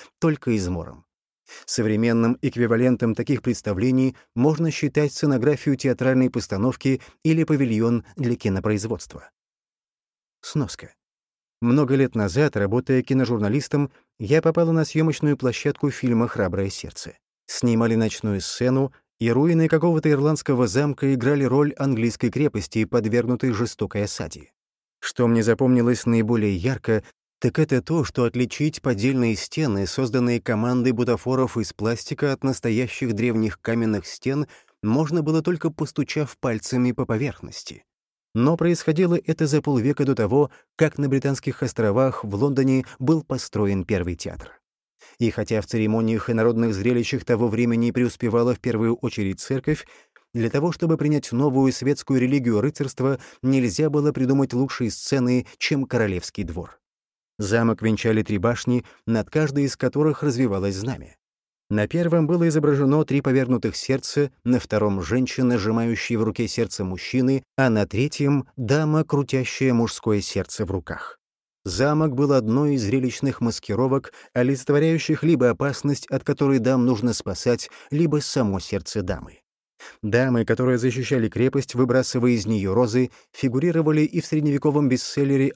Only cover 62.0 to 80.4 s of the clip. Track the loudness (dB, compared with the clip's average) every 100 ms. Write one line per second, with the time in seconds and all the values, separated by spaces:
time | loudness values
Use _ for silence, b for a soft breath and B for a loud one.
62 | 2 2 2 2 2 4 4 4 4 2
63 | 2 0 2 2 2 0 0 -4 -2 -2
64 | -2 -2 -2 _ 0 0 0 0 0 0
65 | -2 0 -2 0 0 2 0 0 0 -2
66 | -2 -2 -2 -2 -4 -2 -4 -4 -6 -6
67 | -4 0 2 0 -2 0 2 2 0 0
68 | -2 0 0 0 -2 -6 -2 0 2 0
69 | 0 -2 0 -2 -2 0 2 2 0 -2
70 | 0 0 0 -6 -6 -6 -4 -4 -6 -12
71 | -14 -18 _ _ _ _ -6 0 2 2
72 | 0 2 2 2 2 2 2 0 0 0
73 | -2 -2 -4 -2 -2 -2 -4 0 0 0
74 | -4 B B -2 0 0 2 2 2 0
75 | 0 0 2 4 4 2 -2 -2 -2 -2
76 | -4 -6 -2 0 2 2 2 2 2 2
77 | 0 -2 -6 -4 0 -2 -4 B B 0
78 | 0 0 -2 -2 0 -2 -4 -6 -6 -6
79 | -4 -6 -8 -20 _ _ _ _ B B
80 | 0 2 2 2